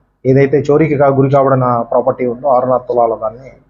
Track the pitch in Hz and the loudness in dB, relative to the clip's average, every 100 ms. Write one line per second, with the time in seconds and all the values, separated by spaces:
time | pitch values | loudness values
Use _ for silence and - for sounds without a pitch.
0 | _ _ 127 135 135 143 139 147 156 139 | _ _ 0 2 2 0 0 0 0 0
1 | 139 135 135 139 135 135 127 120 117 123 | 0 2 2 2 2 0 0 -2 -2 -2
2 | 123 127 127 120 143 123 127 127 123 123 | -2 -2 -6 -4 -2 0 0 -2 -2 -2
3 | 117 107 110 117 131 110 _ | 0 -2 -8 -10 -20 -20 _